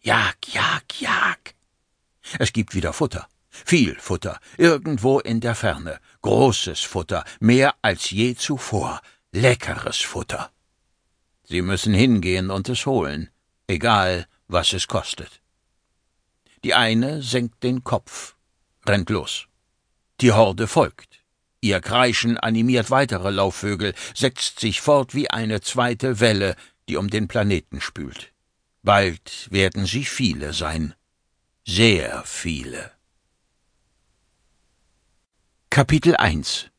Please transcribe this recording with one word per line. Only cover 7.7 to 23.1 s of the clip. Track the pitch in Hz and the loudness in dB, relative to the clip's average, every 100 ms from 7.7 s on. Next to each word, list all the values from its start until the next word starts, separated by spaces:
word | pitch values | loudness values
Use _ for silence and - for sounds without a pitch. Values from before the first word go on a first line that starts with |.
| - | 2
als | 110 87 - | -2 -2 -4
je | 95 120 120 | 0 0 -2
zuvor. | - 139 - 107 64 - - _ _ | -6 -6 -4 -4 -4 -8 -14 _ _
Leckeres | 98 123 120 - - - - | 2 2 2 -4 -8 -6 -6
Futter. | - - - - - _ _ _ _ _ _ _ _ _ _ | -6 -6 -8 -8 -10 _ _ _ _ _ _ _ _ _ _
Sie | 85 | -4
müssen | 90 95 107 | -2 -2 2
hingehen | 98 131 113 90 92 92 | 4 6 4 2 -2 -2
und | 98 98 | -4 -4
es | 123 - | -4 0
holen. | 131 76 73 85 _ _ _ - | 0 0 -6 -10 _ _ _ -6
Egal, | 87 117 104 92 90 85 _ _ | -2 2 2 2 -2 -6 _ _
was | 87 80 | 0 0
es | 92 - | -2 -4
kostet. | 92 - - 85 - _ _ _ _ _ _ _ _ _ _ _ _ | -4 -4 -12 -14 -20 _ _ _ _ _ _ _ _ _ _ _ _
Die | 123 | 0
eine | 98 113 113 131 151 | 2 4 2 0 -4
senkt | 127 123 120 _ | -2 -2 -2 _
den | 123 127 | -4 -4
Kopf, | - 113 - - - _ _ _ _ _ - | -2 -4 -4 -16 -16 _ _ _ _ _ 0
rennt | 101 87 | 0 0
los. | 104 67 - - _ _ _ _ _ _ _ | -4 -4 -10 -12 _ _ _ _ _ _ _
Die | 127 | 4
Horde | 107 110 90 110 | 6 4 4 0
folgt. | - 120 - _ _ _ _ _ _ | 2 0 -2 _ _ _ _ _ _
Ihr | 107 95 | 0 0
Kreischen | 82 117 127 113 117 117 | 0 2 4 2 0 0
animiert | - 113 117 123 107 | 0 0 2 2 2
weitere | 131 139 | 0 0